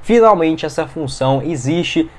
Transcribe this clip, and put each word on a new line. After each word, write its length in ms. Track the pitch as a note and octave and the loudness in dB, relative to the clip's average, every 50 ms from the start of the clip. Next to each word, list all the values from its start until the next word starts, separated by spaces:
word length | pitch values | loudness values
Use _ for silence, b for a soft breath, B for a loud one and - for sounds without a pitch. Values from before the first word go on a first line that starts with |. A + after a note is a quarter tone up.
Finalmente 640 | - - A#3 A#3 A3+ A3 G3+ E3+ E3 D#3+ D#3+ D#3 D#3+ | -2 2 4 6 6 6 4 4 2 0 0 -2 -4
essa 220 | D3+ - E3 D#3+ | -6 -4 -6 -6
função 560 | C3 - E3 D3 C3 - - C3 C3 C#3 C3+ | -6 -6 -8 -8 -8 -4 -2 0 0 0 0
existe 680 | C3 D#3+ E3 C3 A#2 C#3 E3 F3 E3 - - E3 D#3+ B B | -2 -4 -6 -4 -2 -2 -2 -2 -2 -2 0 -2 -2 B B